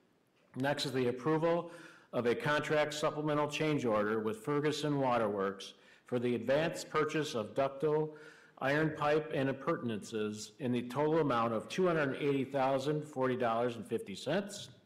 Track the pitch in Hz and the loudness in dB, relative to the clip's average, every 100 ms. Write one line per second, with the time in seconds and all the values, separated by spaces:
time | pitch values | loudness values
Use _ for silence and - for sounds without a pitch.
0 | _ _ _ _ _ 123 139 143 143 127 | _ _ _ _ _ 2 6 6 6 2
1 | 123 120 156 156 165 170 170 - - - | 2 2 2 4 6 4 2 -10 -20 -20
2 | _ 123 120 113 147 151 143 151 147 - | _ 0 2 2 2 0 2 2 2 0
3 | 156 147 151 147 147 - 156 143 120 107 | -2 0 0 2 0 0 0 2 2 2
4 | 104 113 107 107 - 147 151 143 151 143 | 2 0 -2 -4 -2 0 0 0 0 2
5 | 131 120 110 104 98 98 - - - - | 2 2 2 0 -2 -4 -12 -18 -20 -20
6 | - 123 123 120 107 143 160 - - 156 | -6 -2 0 0 2 0 0 -4 -4 -2
7 | 151 156 147 120 104 - 139 139 156 151 | 0 -2 -4 -4 -4 -2 -2 0 0 0
8 | 156 - - - - - 131 147 156 151 | -2 -8 -20 -20 -20 -6 -2 0 0 0
9 | 147 156 151 160 135 127 - 160 120 107 | 0 0 0 -2 -2 -2 -4 -4 -4 -6
10 | - 110 107 107 - - 131 123 120 139 | -6 -4 -4 -6 -12 -8 -4 -2 -2 -2
11 | 151 160 147 120 117 110 - - 180 165 | 0 2 2 2 0 -2 -4 -2 0 2
12 | 139 123 147 139 127 139 131 135 135 151 | 0 -2 -2 -2 -2 0 0 0 0 -4
13 | 151 131 131 123 120 113 123 117 98 113 | -4 -2 -2 0 0 0 0 -2 -6 -6
14 | - 95 - 175 196 - - - | -6 -10 -4 -4 -4 -10 -16 -18